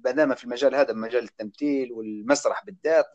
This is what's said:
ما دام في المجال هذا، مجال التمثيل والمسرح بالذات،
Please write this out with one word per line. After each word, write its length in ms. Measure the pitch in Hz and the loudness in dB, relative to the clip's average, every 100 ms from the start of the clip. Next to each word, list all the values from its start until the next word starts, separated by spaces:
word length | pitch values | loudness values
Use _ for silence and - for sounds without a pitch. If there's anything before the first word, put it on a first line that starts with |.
| 127 | -2
ما 60 | |
دام 240 | 135 143 123 | 2 2 0
في 80 | |
المجال 320 | 120 123 139 131 | -4 2 2 4
هذا، 180 | 131 | 0
مجال 300 | 110 113 123 | 0 -2 -2
التمثيل 680 | 110 - 107 - 147 139 123 | -2 -10 -14 -6 -2 -2 -4
والمسرح 760 | 113 110 107 110 139 110 - 104 | -8 -10 -10 0 0 2 -4 -10
بالذات، 400 | 95 151 160 - | -6 0 2 2